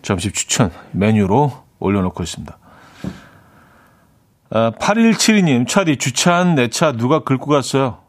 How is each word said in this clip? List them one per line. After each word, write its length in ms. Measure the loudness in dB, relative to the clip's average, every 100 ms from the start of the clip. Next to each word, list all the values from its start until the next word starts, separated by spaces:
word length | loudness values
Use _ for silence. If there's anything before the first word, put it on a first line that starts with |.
점심 280 | -2 -4 -2
추천 400 | -6 -6 -2 -2 -2 -10
메뉴로 600 | -2 2 2 2 2 0 -4 _ _
올려놓고 420 | -2 -2 -2 -6
있습니다. 340 | -10 -10 -16 -18 _ -20 -20 -14 -14 -14 -20 -20 _ _ _ _ _ _ _ _ _ _ _
아, 200 | -2 -2 -2
팔일칠이 640 | -2 2 2 2 2 2
님, 220 | 4 2 2
차디, 320 | 0 0 0
주차한 560 | -2 0 2 2 2 2
내 140 | 0
차 220 | 0 -2
누가 320 | 0 0 0
긁고 240 | 0 -4 0
갔어요. 500 | 0 0 -2 -2 -6